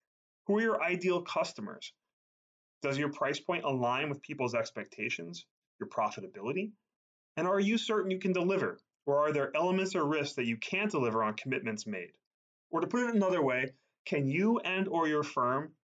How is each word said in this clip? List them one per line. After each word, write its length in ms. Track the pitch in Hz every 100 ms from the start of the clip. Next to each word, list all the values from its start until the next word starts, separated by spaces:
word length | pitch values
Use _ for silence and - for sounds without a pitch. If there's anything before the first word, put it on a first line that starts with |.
| _ _ _ _ -
Who 100 | 208
are 40 |
your 220 | 226 202
ideal 380 | 165 180 185 180
customers? 720 | 175 160 175 - 202 - - - _ _ _ _ _ _ _ _
Does 160 | 139 139
your 160 | 147
price 260 | - 139 147
point 240 | - 175
align 460 | 151 131 120 131 147
with 120 | 143
people's 340 | - 139 123 117
expectations, 880 | 110 107 101 - 107 - 85 87 - _ _ _
your 80 | 104
profitability? 840 | - 107 - 95 104 107 156 214 - _ _ _ _ _ -
And 100 | 180
are 100 | 196
you 200 | 202 226
certain 340 | - 214 190
you 80 | 185
can 140 | 190
deliver? 440 | 180 180 190 107 - _ _ 143
Or 140 | 143
are 120 | 151
there 240 | 147 135 151
elements 400 | 180 190 190 185
or 100 | 147
risks 300 | 151 143 -
that 120 | 120
you 100 | -
can't 340 | - 190 208
deliver 320 | 160 120 113
on 120 | 107 107
commitments 520 | 135 127 113 107 110
made? 240 | 95 87 _ _ _ _ _ _
Or 100 | 165
to 60 | 180
put 200 | 240 240
it 80 | 220
another 260 | 185 175
way, 300 | 135 127 135 - _ _
can 240 | - 147 135
you 320 | 160 214 233
and 300 | 175 185 190
or 180 | 165 156
your 160 | 147
firm 500 | 143 135 123 135 156 -